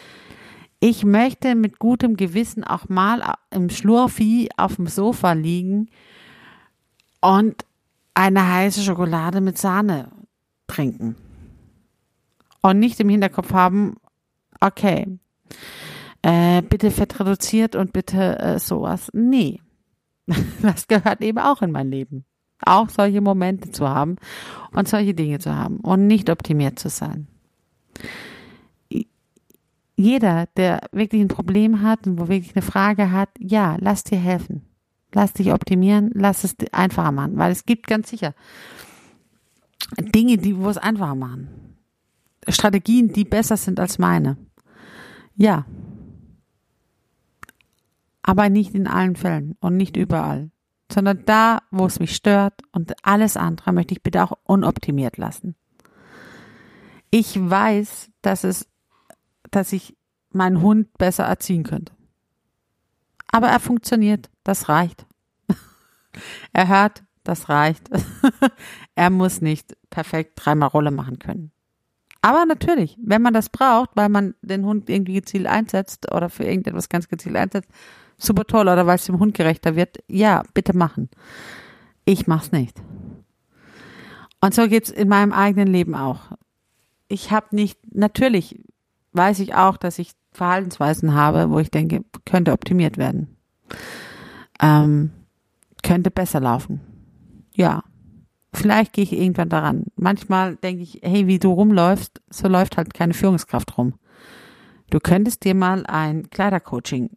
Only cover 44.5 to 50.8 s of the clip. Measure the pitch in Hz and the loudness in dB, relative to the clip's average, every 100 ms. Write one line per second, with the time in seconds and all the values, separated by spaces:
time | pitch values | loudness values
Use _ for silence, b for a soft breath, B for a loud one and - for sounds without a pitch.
44.5 | _ B B B B B B B - 214 | _ B B B B B B B 2 2
45.5 | 165 143 B B B B B B B _ | 2 -4 B B B B B B B _
46.5 | _ _ _ _ _ _ _ _ _ - | _ _ _ _ _ _ _ _ _ -20
47.5 | _ _ _ _ _ _ _ - 185 208 | _ _ _ _ _ _ _ -2 2 4
48.5 | 202 196 196 190 180 185 175 180 160 147 | 2 0 -2 -4 -2 -2 -2 -4 -4 -6
49.5 | - 180 180 190 - 175 165 151 143 156 | -6 -2 0 -2 -2 -2 -2 -2 -6 -10
50.5 | _ _ _ | _ _ _